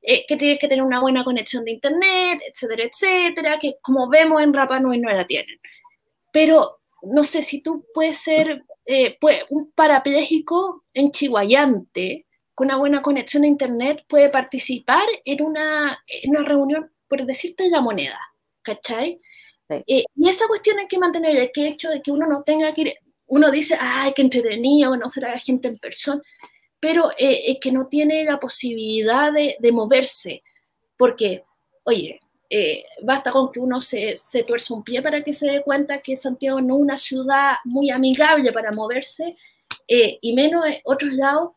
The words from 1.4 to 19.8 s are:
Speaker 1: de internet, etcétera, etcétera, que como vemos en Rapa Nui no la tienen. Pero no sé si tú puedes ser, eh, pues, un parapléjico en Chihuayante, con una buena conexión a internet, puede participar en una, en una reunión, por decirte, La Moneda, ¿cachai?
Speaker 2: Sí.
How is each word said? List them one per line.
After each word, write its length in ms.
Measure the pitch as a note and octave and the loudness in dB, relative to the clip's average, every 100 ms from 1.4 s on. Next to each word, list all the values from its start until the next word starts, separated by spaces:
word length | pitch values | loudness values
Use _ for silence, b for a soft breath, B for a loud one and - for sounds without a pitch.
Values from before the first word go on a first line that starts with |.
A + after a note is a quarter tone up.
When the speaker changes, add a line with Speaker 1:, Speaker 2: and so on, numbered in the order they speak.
| G#3+ B3 | -4 -6
Speaker 1:
de 80 | A3+ | -6
internet, 680 | A3+ C#4+ D#4+ F#4+ F#4 F4+ D#4+ - | -4 -2 2 2 2 0 -2 -8
etcétera, 320 | - A#3+ A3+ | -10 -8 -6
etcétera, 760 | A#3+ - F#4+ F#4 F4 E4+ D4+ D4+ | -4 -2 0 2 0 -2 -2 -2
que 200 | D4+ C4+ | -4 -6
como 280 | - C4 B3+ | -2 0 4
vemos 320 | D4+ D#4+ D#4 | 4 6 4
en 120 | D4+ | 4
Rapa 260 | C#4 C4 C4 | 2 0 0
Nui 180 | C4 A#3+ | 0 0
no 100 | A#3 | 0
la 160 | G3 F3 | -2 -2
tienen. 340 | C#3+ - - B B B B _ _ _ | -6 -8 -16 B B B B _ _ _
Pero 480 | D4+ D#4 D#4+ A3 - _ _ | 2 6 6 4 -6 _ _
no 220 | F#3 C4+ | -2 0
sé 180 | D4 E4 | 2 0
si 180 | D4+ C#4 | -4 -8
tú 240 | - D#4+ - | -8 -8 -8
puedes 260 | - D#4+ D4+ | -2 -2 -2
ser, 460 | - D#4 D#4 C#4 _ - - | 0 2 2 -2 _ -20 -2
eh, 320 | C4+ B3 - | 0 0 2
pues, 260 | D4+ - - | 2 2 0
un 220 | C#4+ D#4 | -6 -4
parapléjico 1120 | - D#4 C#4+ C4+ C#4 D4 D#4+ D#4 E4+ F#4+ F4 _ | 2 4 4 4 0 0 -2 0 -2 -2 -6 _
en 180 | - C#4+ | 0 0
Chihuayante, 1120 | - C#4+ A3 G3+ C4 C#4+ G#3+ - - F#3 D#4 _ _ _ | 0 0 0 4 4 4 0 -4 -8 -8 -8 _ _ _
con 140 | - C4+ | -4 -2
una 100 | C4+ | 0
buena 240 | C#4+ C#4+ | 0 0
conexión 420 | C#4 C#4 - D4 | 0 -2 0 2
a 40 | D4 | 4
internet, 580 | C#4+ C4 A#3 B3+ D4 _ | 2 0 -2 -2 -4 _
puede 220 | D4 C#4+ | 6 6
participar 760 | C#4+ B3 C4 - B3+ - C#4+ G#4 G#4+ - | 4 -2 -4 -4 -4 2 2 2 -4 -6
en 160 | C#4+ | -4
una, 540 | D4+ D#4 D#4 D#4 D4 - _ | -2 -2 -2 -2 -2 -4 _
en 240 | - - | -8 0
una 120 | D4 | 0
reunión, 480 | D4 C#4+ C#4 D4+ D#4 _ _ | 2 0 2 -2 -6 _ _
por 160 | C#4 B3+ | -6 -4
decirte, 420 | C4 F4 - F#4 | -6 -8 -2 2
La 120 | E4 | 2
Moneda, 380 | A#3+ G3+ C3+ - - _ _ _ | 0 -2 -6 -8 -16 _ _ _
¿cachai? 580 | - G#3 - A3+ D4+ F4 b b b b _ | -12 -8 -6 -6 -6 -8 b b b b _
Speaker 2:
Sí. 160 | C3+ | -10